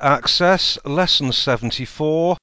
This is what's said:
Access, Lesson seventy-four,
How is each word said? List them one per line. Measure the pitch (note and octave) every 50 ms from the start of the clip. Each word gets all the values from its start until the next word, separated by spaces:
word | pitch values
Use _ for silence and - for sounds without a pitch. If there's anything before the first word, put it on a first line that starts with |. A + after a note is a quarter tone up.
Access, | D3 C#3 C#3+ B2+ - - - - F3+ F3 F#3+ F3 - - - - -
Lesson | C#3 C#3 E3 F#3 E3+ - - D3 B2+
seventy-four, | A#2 - - C#3+ B2 A2 A2+ A#2 - - B2+ - - - D3+ D#3 D#3 D#3+ E3 F3 F3+ -